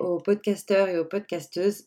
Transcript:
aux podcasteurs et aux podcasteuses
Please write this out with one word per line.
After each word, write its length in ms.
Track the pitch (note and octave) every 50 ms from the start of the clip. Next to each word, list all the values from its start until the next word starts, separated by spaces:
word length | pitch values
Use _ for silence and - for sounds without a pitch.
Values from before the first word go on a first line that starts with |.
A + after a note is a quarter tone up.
aux 160 | - F3+ F3 E3+
podcasteurs 720 | E3+ - G3+ G#3 - G#3+ G3+ G3+ - - G3+ G3 G3 F#3+
et 100 | F3+ E3+
aux 60 | D#3+
podcasteuses 800 | E3 - G3+ G#3 - - E3+ D3 - - - F#3+ G3+ G#3 - -